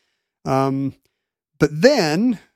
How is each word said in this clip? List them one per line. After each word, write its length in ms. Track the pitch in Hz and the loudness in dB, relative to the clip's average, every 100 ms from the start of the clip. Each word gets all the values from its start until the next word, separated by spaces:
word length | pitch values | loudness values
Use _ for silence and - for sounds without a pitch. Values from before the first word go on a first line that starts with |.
| _ _ _ _ 147 | _ _ _ _ -4
Um, 480 | 135 135 135 135 - _ _ _ _ _ - | -2 -2 -4 -6 -10 _ _ _ _ _ -4
but 100 | 151 | -2
then 640 | 151 247 269 156 165 247 190 _ | 2 2 4 0 0 -2 -4 _